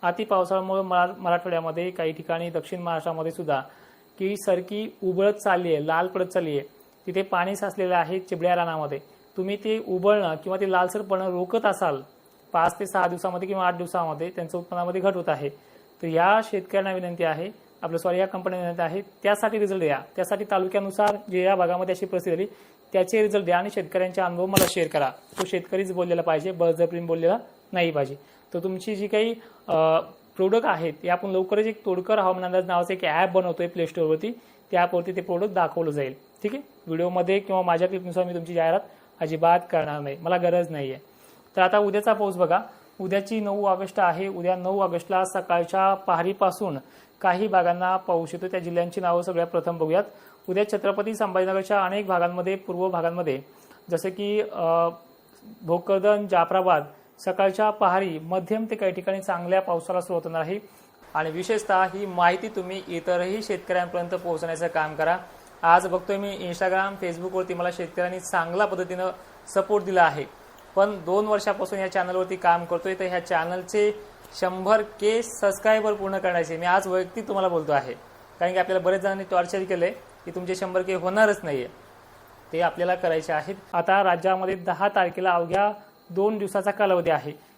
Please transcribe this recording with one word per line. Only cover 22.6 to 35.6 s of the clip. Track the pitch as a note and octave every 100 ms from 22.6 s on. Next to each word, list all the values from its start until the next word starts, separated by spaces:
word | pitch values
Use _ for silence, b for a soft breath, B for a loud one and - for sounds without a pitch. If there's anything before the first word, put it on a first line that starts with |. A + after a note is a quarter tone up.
| B B _
त्याचे | F#3+ F#3 A3
रिझल्ट | G#3+ G#3 F3
द्या | F3
आणि | G3+
शेतकऱ्यांचे | G3+ E3+ F#3+ F#3 F3+
अनुभव | F3+ F3 F#3+
मला | G3 F3+
शेअर | F#3 D#3+
करा. | D3+ C3+ - - -
तो | F#3
शेतकरीच | F#3 F3 F#3+ F#3+
बोललेला | F3+ F3 E3+
पाहिजे, | E3 D#3 F#3
बळजबरीने | E3+ E3+ E3 E3 E3+ E3+
बोललेला | E3 E3 A3+ - - _
नाही | F#3 E3+
पाहिजे. | D3+ C3+ C#3 B B B
तर | -
तुमची | F#3 F#3 G3+ G3+
जी | G3+
काही, | G#3+ A3+ A3+ B B -
अ, | D#3 D#3+ D#3+ - - _ -
प्रोडक्ट | F#3+ A3+ -
आहेत, | E3+ E3 D3+
ते | F3
आपण | F3+ G3
लवकरच | F#3+ F#3+ G#3+ A3
एक | G#3+ -
तोडकर | F#3 F3+ A3
हवामान | F#3+ F3+ F3+
अंदाज | F#3 F3+
नावाचं | F3 F3
एक | F#3+ E3+
ॲप | D#3 F#3
बनवतोय | F#3 F3+ E3 E3+
प्ले | F3 E3
स्टोअरवरती, | - D#3+ D#3 G#3+ A#3+ B B _
त्या | F3+
ॲपवरती | F3 F3 F3 F#3
ते |
प्रोडक्ट | F3 F3 G#3
दाखवलं | F#3